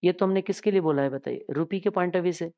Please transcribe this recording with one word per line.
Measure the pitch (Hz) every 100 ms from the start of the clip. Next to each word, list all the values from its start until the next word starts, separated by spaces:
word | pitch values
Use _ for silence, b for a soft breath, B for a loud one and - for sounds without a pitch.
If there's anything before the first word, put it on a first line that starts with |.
ये | 180
तो | 180 190
हमने | 190
किसके | 190 190 214
लिए | 196
बोला | 160 143
है | 139
बताइए? | 135 131 127 -
रुपये | 143 165 196
के | 202
पॉइंट | 190 180 180
ऑफ |
व्यू | 175
से। | 170 170